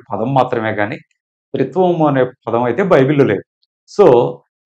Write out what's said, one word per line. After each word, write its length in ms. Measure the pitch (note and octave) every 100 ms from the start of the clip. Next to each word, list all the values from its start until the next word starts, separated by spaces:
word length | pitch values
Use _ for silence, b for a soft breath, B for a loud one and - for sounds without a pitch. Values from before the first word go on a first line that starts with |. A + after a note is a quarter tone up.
| -
పదం 200 | G2+ A#2+
మాత్రమే 380 | C3+ B2 A#2+ A2
గాని, 260 | G#2+ G#2 C#3+ - _ _ _ _
త్రిత్వం 500 | - F3 F3+ F3+ E3
అనే 200 | D3+ C3+ B2+ - -
పదం 160 | A#2
అయితే 200 | B2 A#2
బైబిల్లో 420 | F#3+ E3 C3+ D3 A#2
లేదు. 160 | F#2+ - _ _ _ _ -
So, 360 | F#3 A#2+ C#3 - _ _